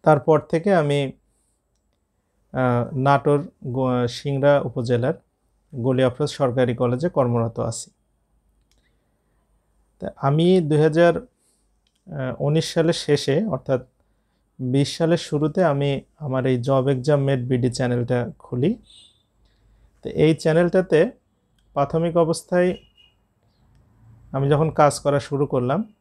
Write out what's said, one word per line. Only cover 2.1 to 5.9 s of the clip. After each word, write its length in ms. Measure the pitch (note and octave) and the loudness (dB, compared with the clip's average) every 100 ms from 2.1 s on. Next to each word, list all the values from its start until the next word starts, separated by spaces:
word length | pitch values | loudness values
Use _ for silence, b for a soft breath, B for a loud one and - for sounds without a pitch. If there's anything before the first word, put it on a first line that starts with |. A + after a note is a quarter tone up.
| _ _ _ _ | _ _ _ _
আহ, 420 | B2+ B2+ A#2+ A#2+ | -2 0 0 -2
নাটোর 540 | C3 C3+ C#3+ D3+ C#3+ E3+ _ | -2 2 2 2 0 -2 _
গো-, 440 | C#3 B2 C3 B2 A#2+ | -8 -4 -2 -2 -2
সিংড়া 520 | - D3 C#3 C#3+ C#3+ | -6 -6 0 2 2
উপজেলার 540 | C3 A#2+ A#2 A#2+ B2+ F3 _ _ _ _ _ | 0 -6 -2 0 0 -4 _ _ _ _ _
গলিয়াফরোজ 560 | C3+ B2 | -4 -2